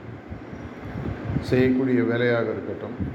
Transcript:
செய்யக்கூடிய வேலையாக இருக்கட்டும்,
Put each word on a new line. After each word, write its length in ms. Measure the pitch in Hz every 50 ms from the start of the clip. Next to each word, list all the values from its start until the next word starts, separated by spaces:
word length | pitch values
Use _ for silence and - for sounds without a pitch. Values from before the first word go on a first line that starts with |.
| - - - - - - - - - - - - - - - - - - - - - - - - - - - -
செய்யக்கூடிய 600 | - - 135 127 127 131 127 127 135 131 123 120 113
வேலையாக 400 | 113 117 120 123 120 117 117 113
இருக்கட்டும், 520 | 107 110 - - 104 98 - - - - - - - -